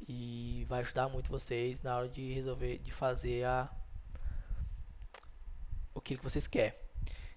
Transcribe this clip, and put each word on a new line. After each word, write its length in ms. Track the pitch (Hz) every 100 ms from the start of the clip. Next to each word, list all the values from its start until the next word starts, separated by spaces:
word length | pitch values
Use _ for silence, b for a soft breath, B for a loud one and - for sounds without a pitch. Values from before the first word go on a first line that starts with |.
| -
e 600 | 123 120 120 120 120 123
vai 120 | 123
ajudar 280 | 123 - 131
muito 220 | 131 123
vocês 520 | 135 - 120 123 127
na 140 | 131 123
hora 120 | 127
de 240 | 127 131
resolver, 460 | 131 131 123 123 120
de 140 | -
fazer 520 | - 131 127 120 120
a, 260 | 123 127 131 - - - - B B B B B B B - - - - - - - - - - -
o 60 | -
que 160 | - 135
que 60 |
vocês 240 | 131 - -
querem. 320 | - 107 - - - B B B